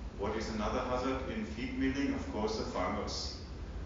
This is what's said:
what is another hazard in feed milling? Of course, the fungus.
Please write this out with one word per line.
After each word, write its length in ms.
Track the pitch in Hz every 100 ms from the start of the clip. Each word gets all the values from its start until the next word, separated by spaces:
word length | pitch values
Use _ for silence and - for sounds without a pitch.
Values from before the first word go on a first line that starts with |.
| - -
what 180 | 101 110
is 120 | -
another 300 | 107 104 127 123
hazard 280 | 127 131 120 -
in 100 | 110
feed 340 | 104 - 131 127
milling? 360 | 135 135 131
Of 180 | - -
course, 240 | 107 - -
the 80 |
fungus. 720 | - 95 92 - - - - - - - - -